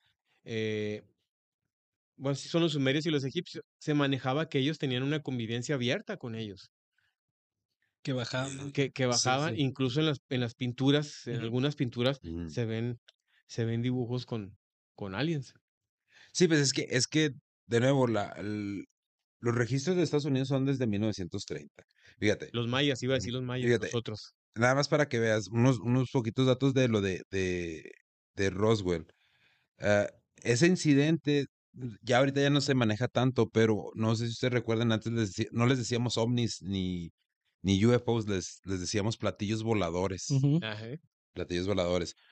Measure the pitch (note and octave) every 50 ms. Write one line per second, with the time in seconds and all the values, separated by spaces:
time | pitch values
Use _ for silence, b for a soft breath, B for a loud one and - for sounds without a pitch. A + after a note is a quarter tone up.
0 | _ _ _ _ _ _ _ _ - - A2+ A2 A2 A2 G#2+ G#2+ G#2+ G#2 G#2 G#2+
1 | - _ _ _ _ _ _ _ _ _ _ _ _ _ _ _ _ _ _ _
2 | _ _ _ - C3 C#3 C#3 C3 - - - E3+ E3+ E3 D3 C#3+ C3+ C3 C3+ D#3+
3 | D3+ E3+ D3+ C#3+ C3+ C3 B2 F3 F3 - - D#3+ - _ _ - - D#3 D3+ D3
4 | C#3+ C#3 C#3 B2+ - C3 C3 D3+ D#3+ D3+ - C#3 C3 D3+ D#3+ - D#3 C3+ B2 B2
5 | C3+ C#3+ D3+ D#3 - C#3 C3 A#2+ A2+ G#2+ A#2 B2 A#2 - D3+ B2+ A#2+ A#2+ D3+ G#3+
6 | - - G3+ - - A#2+ A2+ A2+ A2+ G#2 F#2 - - - _ _ _ _ _ _
7 | _ _ _ _ _ _ _ _ _ _ _ _ _ _ _ _ _ _ _ _
8 | - D3 C3 B2+ A#2 - - B2+ C3 C#3 C#3 C3+ C#3+ C#3+ C#3 D3 C#3 B2+ - -
9 | C3 B2 A#2+ A#2 - B2+ B2+ C#3 D3+ E3 - - C#3 C3 - - C3 B2+ C3 D3+
10 | D#3 D#3 C#3+ - _ - C3+ B2 B2 A2+ - - C3 B2 A#2+ - C3 C#3 C#3+ D3
11 | D3 D3 - - - A#2 A#2 A2+ A2+ A2+ A#2 B2+ C3 D3 D3 - C3+ A#2+ A#2 A#2+
12 | A#2+ C3 C#3+ - - E2+ E2 E2+ E2+ D#2+ - B2 A#2 A2 A2+ A2+ A#2 B2 A#2+ -
13 | _ - - _ _ _ _ _ _ - - B2+ A#2 A2+ A#2 A#2 A#2 B2+ B2+ B2+
14 | A#2+ A2+ B2 B2 A#2 - B2 A2 G2 F#2+ - _ _ _ _ _ _ _ _ -
15 | G#2 G2 F#2 G#2+ C#3+ E3+ E3 C#3+ B2+ - - _ _ _ _ _ _ _ _ _
16 | _ b b b b b b - F3+ D#3+ E3 D3 C#3+ C3 - D#3 - - - B2+
17 | A2+ - - D#3 D#3 D3 B2 - - _ _ _ _ - A2+ A#2 B2 C3 C#3+ C3+
18 | B2+ A#2+ A2 G#2 G2 - - - F#2+ G#2 G#2+ G#2 G2+ G2+ G2+ F2 - - _ _
19 | _ _ _ _ _ _ _ _ A2+ A#2+ A#2 A#2+ A#2+ A2+ C3 C3+ C3 F3+ F#3 F3+
20 | E3 - D3 D3 C#3 D3+ C3+ C3 C3+ C3 C#3+ C3 C3+ C#3 C#3 B2 C3 A2 G2+ G2+
21 | G#2+ A2 G2+ - F2+ E2 - G2+ - - F2 D2 D2 - _ - - _ b b
22 | b b b b G2 G#2 F#2+ - - - - A#2 A#2 A#2 B2+ C3+ D3 C#3+ C3 A#2+
23 | B2 B2+ C3 B2+ F#2+ A#2 A#2+ C3 B2+ B2 B2 B2+ B2 A#2+ A#2+ G#2+ G2+ - - A#2
24 | - A2 G#2+ - - - _ _ _ _ - G#2+ A#2+ B2 C3+ C#3 C#3 - D#3 D3+
25 | D3 D3 B2 A#2 A2+ A2+ G#2+ F2+ F#2+ F#2+ A2 A#2 A#2+ C3+ C3 - - A#2+ B2 C3
26 | B2+ - - C3+ A2 A2+ - C3 C3 C3 B2 B2+ C3+ C#3 B2 C3+ B2+ A#2 A2 G#2
27 | G2 F#2+ F2+ - - _ F#2+ F#2+ F#2+ F#2 F2+ F2 F2 E2 D#2+ D2 - - - _
28 | _ _ _ _ _ _ _ - G2 G2 F2+ F#2+ G#2 A2 A#2 G2+ F#2 F2+ F2 D#2+
29 | D#2+ - b b b b b b b b b b b b b - - G2+ G#2 G2+
30 | G2+ - - _ _ _ _ - - A#2 A#2+ A#2+ E3+ F3 F#3 F3 - D3+ C#3 C#3
31 | C#3+ D#3 E3 D3+ - D3 D3 C#3+ C3+ - _ _ _ _ - B2 B2+ A#2+ G2+ -
32 | - - A#2+ B2 C#3 C3+ C3 C#3 C#3 C#3+ C#3+ C#3+ C3+ C#3+ C3+ B2+ A#2 G#2+ G#2+ -
33 | B2 - - A#2+ B2+ C3 B2 A#2+ A2+ - - A2+ A2+ A2 A2 F#2+ - - - A2
34 | A2 A2+ A2+ A2 A#2+ A#2 A2+ - B2+ B2+ A#2+ A#2+ - A2+ A2+ A2+ A#2+ A#2 A2 G#2
35 | - A2+ A#2 A#2 A2 F#2+ F2 - A2 - A2 A#2 A#2 B2 C#3 B2+ A2+ - B2 A#2
36 | B2 A#2+ - A2+ A2+ A#2+ B2 A#2+ A#2 G#2 - - D#2 F#2 G2 F#2+ F#2 F#2 F2+ F2
37 | E2+ D#2+ - _ _ _ _ _ _ _ _ _ - F#2+ G2 F#2+ A2 A#2+ B2 A#2+
38 | - A#2+ A#2 A#2 G#2 G#2 G2 F2+ E2 - - - - F#2 F#2+ F2+ F2 - - G#2
39 | G2 A2 - - G#2+ G2+ - - A2 G2 A2+ A2 A2 A2+ A2+ G#2 F2+ E2 E2 F2+
40 | F#2+ F#2+ F#2+ - - - C#3 C3+ C#3 C#3+ D3 E3+ A2+ A2 G#2+ A2 A2 A#2 C#3 E3
41 | _ _ _ _ _ _ - F2 F2 D#2 F2 F2 F#2 G2 G2+ F#2+ F2 F2 F2+ F2+
42 | E2+ - - b b b